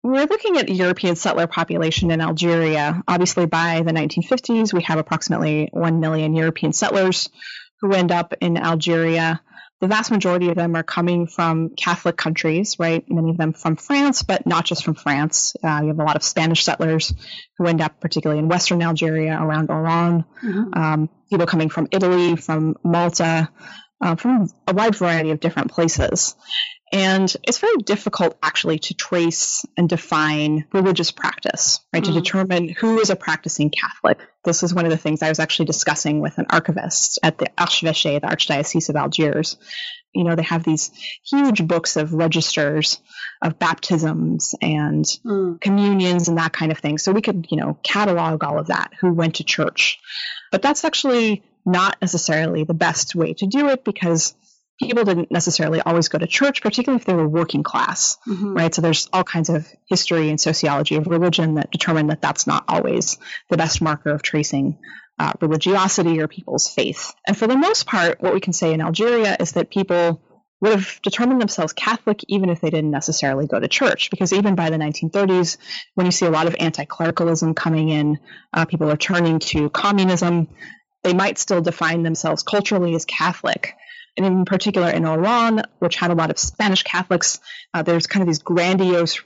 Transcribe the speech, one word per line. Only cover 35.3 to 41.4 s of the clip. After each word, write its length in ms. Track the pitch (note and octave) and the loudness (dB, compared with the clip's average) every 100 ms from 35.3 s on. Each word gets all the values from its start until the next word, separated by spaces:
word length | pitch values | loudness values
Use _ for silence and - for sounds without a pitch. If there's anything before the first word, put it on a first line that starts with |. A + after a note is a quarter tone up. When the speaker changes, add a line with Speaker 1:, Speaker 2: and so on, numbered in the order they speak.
Speaker 1:
was 80 | D#3+ | 0
actually 260 | D#3+ - | -2 0
discussing 560 | D#3 D3+ - D3 D3+ D3+ | 0 0 0 0 0 0
with 160 | D#3 - | -2 -4
an 80 | - | 0
archivist 680 | E3 D#3+ E3+ E3+ - - - | 0 0 -4 -2 -2 -2 0
at 160 | E3 - | 0 0
the 80 | - - | -6 -2
Archevêché, 640 | E3+ - E3 D#3 D#3 D3 | 0 0 0 -2 0 0
the 60 | - | -2
Archdiocese 640 | E3 - C#3+ D3+ E3 D#3 | -2 -2 -2 0 -2 0
of 60 | D3 | -2
Algiers. 600 | C#3 D3+ D3+ D3+ E3 - - - - - _ | -2 0 0 0 -4 -6 -14 -12 -12 -14 _
You 120 | F#3+ | 0
know, 120 | E3+ E3 | 0 0
they 60 | |
have 220 | D#3+ E3+ | 0 0
these 260 | E3 D#3 - - - - - | 2 0 -2 -8 -16 -16 -2
huge 360 | C#4 | 2